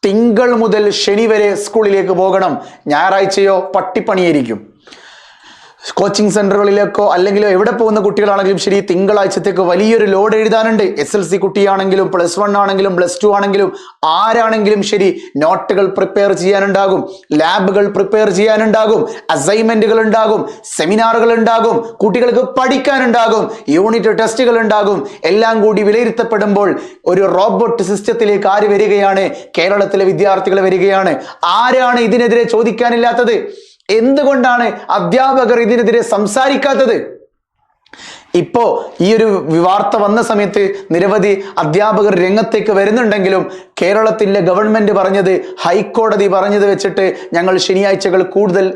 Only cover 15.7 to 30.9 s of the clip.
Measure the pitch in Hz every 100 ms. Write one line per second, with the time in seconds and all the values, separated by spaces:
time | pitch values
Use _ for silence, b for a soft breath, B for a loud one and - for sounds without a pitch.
15.7 | 180 190 196 190 208 202 190 180 196 196
16.7 | 190 196 185 - B _ 151 160 202 190
17.7 | 196 202 202 196 214 214 180 214 214 220
18.7 | 214 220 214 - B - 160 143 208 226
19.7 | 226 220 226 220 220 214 208 139 B -
20.7 | - 160 214 226 233 226 226 226 226 226
21.7 | 233 B - 208 226 240 214 254 - 254
22.7 | 269 285 269 247 240 226 214 175 B -
23.7 | 156 208 226 208 208 226 220 247 233 220
24.7 | 208 202 190 - B 160 202 226 226 208
25.7 | 208 208 214 240 226 226 214 208 202 202
26.7 | - B B - 180 190 175 214 190 226
27.7 | 233 180 202 220 233 208 202 196 202 214
28.7 | 202 214 202 196 196 185 B B - 175
29.7 | 202 196 196 190 160 202 190 185 190 190
30.7 | 185 190